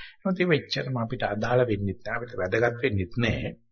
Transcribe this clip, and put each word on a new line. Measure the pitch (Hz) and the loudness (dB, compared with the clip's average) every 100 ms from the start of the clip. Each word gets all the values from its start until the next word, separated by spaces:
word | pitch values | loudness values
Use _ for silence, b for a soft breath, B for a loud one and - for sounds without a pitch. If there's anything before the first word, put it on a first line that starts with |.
| B | B
නමුත් | B 190 180 | B -2 0
ඒව | 180 | 4
එච්චරම | 143 - 135 139 127 | 2 2 -4 -2 -2
අපිට | 113 113 | -2 -2
අදාළ | 107 104 113 123 | -2 0 2 4
වෙන්නෙත් | 120 101 98 92 | 4 2 -2 -4
නෑ. | 104 | -6
අපිට | 120 123 - | -6 -6 -6
වැදගත් | 92 113 120 117 | -2 2 2 2
වෙන්නෙත් | 131 101 90 - | 0 0 -2 0
නෑ. | 113 - - - _ | 0 0 -4 -8 _